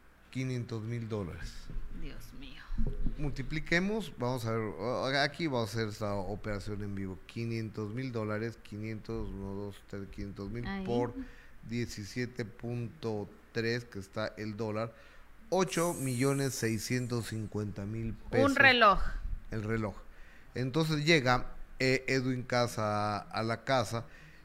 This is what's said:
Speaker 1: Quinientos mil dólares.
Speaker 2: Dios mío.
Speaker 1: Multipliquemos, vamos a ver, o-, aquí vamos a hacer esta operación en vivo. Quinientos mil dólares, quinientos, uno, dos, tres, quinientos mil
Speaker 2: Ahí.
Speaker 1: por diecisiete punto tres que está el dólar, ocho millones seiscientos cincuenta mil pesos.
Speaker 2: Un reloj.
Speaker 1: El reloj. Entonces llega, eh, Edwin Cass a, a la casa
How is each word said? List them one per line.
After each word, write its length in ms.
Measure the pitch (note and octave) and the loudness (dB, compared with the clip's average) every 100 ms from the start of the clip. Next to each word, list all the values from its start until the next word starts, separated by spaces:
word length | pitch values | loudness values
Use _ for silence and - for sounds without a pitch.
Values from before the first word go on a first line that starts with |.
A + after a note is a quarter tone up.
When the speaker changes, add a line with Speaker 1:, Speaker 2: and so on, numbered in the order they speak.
| - - - | -20 -20 -10
Speaker 1:
Quinientos 520 | B2+ C3 B2+ A#2 A2+ | -4 -2 -2 -2 -4
mil 240 | A2 A#2+ A2+ | -2 -4 -2
dólares. 440 | A2 F2+ E2 - - - - - - | -2 -2 -4 -8 -8 -6 -4 -4 -4
Speaker 2:
Dios 320 | C#3 A#2+ - C3+ | -4 -6 -10 -12
mío. 240 | C3+ - - - - - - - | -12 -12 -4 6 6 6 2 4
Speaker 1:
Multipliquemos, 920 | D3 C3 B2 D#3 D3 E3+ F#3+ A3 E3+ - | 0 0 -2 -2 4 4 4 0 -2 -2
vamos 280 | B2 C3 A2+ | 0 0 0
a 60 | |
ver, 80 | A2+ G#2+ D#2+ | 0 0 -2
o-, 260 | G#2+ A2+ A#2+ | -2 0 2
aquí 420 | C#3 C#3+ D3 E3+ | 2 2 2 0
vamos 220 | B2+ A2 | 2 0
a 20 | |
hacer 160 | A2+ A2 | 0 -2
esta 260 | G2+ G#2 | -2 -2
operación 640 | G2+ F#2 G#2 A2 G#2 G#2 G#2 | 0 -2 -4 -2 -4 -4 -4
en 100 | G2+ | -4
vivo. 240 | G2 F#2+ F#2 - | -4 -6 -8 -10
Quinientos 680 | - A#2 A2+ A2 G2+ G#2 | -6 -4 -2 -4 -4 -4
mil 200 | A#2 C3 | -4 -4
dólares, 440 | A#2 G#2+ G#2+ A#2 A2 | -4 -2 -2 -4 -6
quinientos, 680 | - G#2 A2 A2 G#2+ A2+ G2+ | -10 -8 -6 -6 -6 -4 -4
uno, 240 | G2 G2 | -4 -4
dos, 280 | G2 G2+ G2 - | -4 -6 -10 -10
tres, 180 | G2+ G2 | -10 -8
quinientos 380 | - G2+ G2 G2+ | -8 -8 -6 -6
mil 160 | A#2 | -4
Speaker 2:
Ahí. 200 | A#2+ G3 | -4 -4
Speaker 1:
por 280 | F#3+ A#2+ A#2+ B2+ B3 - - - - | 0 0 0 -4 -10 -12 -18 -16 -6
diecisiete 760 | A#2 A#2 - G2+ - A#2+ - | -4 -4 -6 -8 -4 -4 -4
punto 840 | G#2 G#2+ A#2 A#2+ A#2 - A2+ G#2+ G2+ - - | -8 -8 -6 -4 -6 -6 -4 -2 -4 -10 -8
tres 340 | - A2+ A#2+ | -2 0 0
que 140 | A#2+ G2+ | -2 -10
está 300 | F#2+ - G#2+ - | -8 -4 -4 -4
el 200 | A2 G#2 | -6 -2
dólar, 380 | A2 G#2 A#2 - - - - - - | -2 0 -2 -6 -18 -20 -20 -18 0
ocho 420 | F#3 F#3 - E3+ | 2 4 4 2
millones 600 | E3+ C3+ A#2+ C#3 C#3 C#3 | 2 0 2 4 4 2
seiscientos 720 | - A2+ A2 - B2 B2 A#2+ G#2 | 2 2 2 0 0 2 -2 -2
cincuenta 580 | A2 G#2 G#2 G#2 - | -4 -4 -2 -2 -4
mil 300 | G2+ A2+ A2+ G#2 - | -4 -4 -4 -4 0
pesos. 200 | A#3+ C#4 | 6 6
Speaker 2:
Un 40 | C4+ | 8
reloj. 440 | C4+ B3 A3 G3 - - - - - | 6 8 8 8 4 0 -2 -4 -4
Speaker 1:
El 140 | A2 | -4
reloj. 320 | G#2+ A2+ G#2+ - - - - - - | -2 0 0 -4 -14 -16 -18 -18 -10
Entonces 500 | - C3 C#3 D#3+ D#3 D3 | -4 0 2 2 2 6
llega, 400 | E3 B2+ B2 - - - - | 6 8 4 4 -6 -10 0
eh, 260 | C3 C3 - | 4 4 4
Edwin 340 | C3 C3 B2+ | 2 2 0
Cass 360 | B2 B2 A#2+ - | 0 2 2 2
a, 400 | G#2+ G#2 G#2 G#2 | 0 2 0 -2
a 240 | - G2+ | -4 -4
la 220 | A2+ A2+ | -2 -2
casa 400 | - C3 G#2 A2+ - - - - | 2 2 2 -2 -6 -14 -20 -20